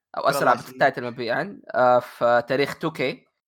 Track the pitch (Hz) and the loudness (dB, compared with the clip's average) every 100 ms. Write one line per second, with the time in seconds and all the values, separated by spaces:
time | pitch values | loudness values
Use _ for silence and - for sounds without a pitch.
0 | _ - - 139 143 120 - 127 143 135 | _ -4 -2 0 2 2 -2 0 0 0
1 | 123 120 113 139 185 202 - - 123 123 | -8 -8 -4 -4 -4 -10 -8 2 4 4
2 | 120 - 120 120 - 131 139 - 165 156 | 2 -2 2 2 2 -2 -2 -2 -8 -4
3 | 135 - _ _ | -6 -6 _ _